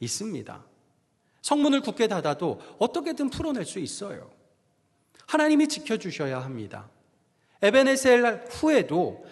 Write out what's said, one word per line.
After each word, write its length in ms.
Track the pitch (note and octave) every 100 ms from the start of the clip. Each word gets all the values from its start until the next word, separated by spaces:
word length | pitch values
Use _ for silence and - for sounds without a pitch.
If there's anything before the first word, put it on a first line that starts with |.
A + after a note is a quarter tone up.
있습니다. 640 | A#2 - G#3+ D#3+ G#2 G2 - _ _ _ _ _ _ _
성문을 380 | - D4 D4 C#4
굳게 260 | C4+ - A3+
닫아도 520 | F#3+ D3+ C#3+ E3+ G#2+ - -
어떻게든 520 | A#3+ F4 D#4+ D4+ C#4
풀어낼 340 | - E4 C4 D#3+
수 140 | -
있어요. 520 | D3 - G3+ - - - _ _ _ _ _ _ _ _ -
하나님이 420 | D#4 D4+ D4+ D4+
지켜주셔야 720 | - - A3 F#3 - C#3+ B2+
합니다. 480 | C3 B2+ G#2 G#2+ G#2 _ _ _ _ _ _ _
에베네셀 840 | G3+ B3 C4+ C4 C4 A#3+ A#3+ G#3 -
후에도 760 | - D#4 D4 F3 D3+ C#3 F#2 -